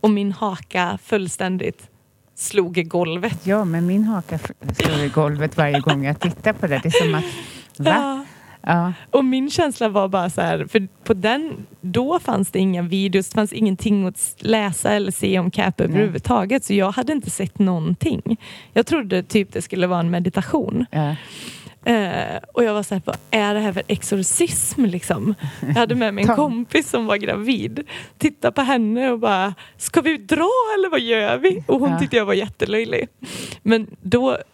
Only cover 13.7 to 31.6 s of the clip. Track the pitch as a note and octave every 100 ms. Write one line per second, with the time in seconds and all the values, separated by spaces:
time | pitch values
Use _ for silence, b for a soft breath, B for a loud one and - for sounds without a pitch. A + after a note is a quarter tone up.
13.7 | F#3+ A3+ G3+ F#3 - - - - A3 G3+
14.7 | E3+ G3+ G#3 G3 - G3 F#3+ F3+ - G3
15.7 | - E3+ E3 G#3 D3+ - A#3+ G3 C4+ -
16.7 | G3+ F#3+ G3+ B3 D4+ G3 - G3 - G3
17.7 | F3+ D#3+ F3 E4 A#3 - A3+ B B B
18.7 | - B3 D#4+ G#3+ F#3 F3+ A3 G3 - E3+
19.7 | F#3+ F3+ F3+ E3+ F3 F3 G3+ F#3 D#4+ -
20.7 | - - D#3+ D3 D3+ B B B B B
21.7 | B - A#3 G3 - - F2+ - - A#3
22.7 | G#3 G3+ G3 - - - A3 G#3 G#3 G#3+
23.7 | F3 - G3+ - G3+ F#3 - E4+ - -
24.7 | - A#3 F3 - - - G#3 C#3+ B B2+
25.7 | F3+ A#3 A#3+ A3 G3+ G#3 A#3 D4 A#3 A#3+
26.7 | D4 D4 B3+ A3 G#3 G#3 G3 A3 B3 A3
27.7 | A3 D4 B B _ D4+ - - - C4
28.7 | C4+ G#3+ A3+ C4 A#3+ A3 G3 F#3+ F3+ B
29.7 | B - - D4 D4+ G3 D4+ F4 B4+ A4
30.7 | G#4+ F#4+ E4 A#3 A3+ G#3 B3 E4 F#4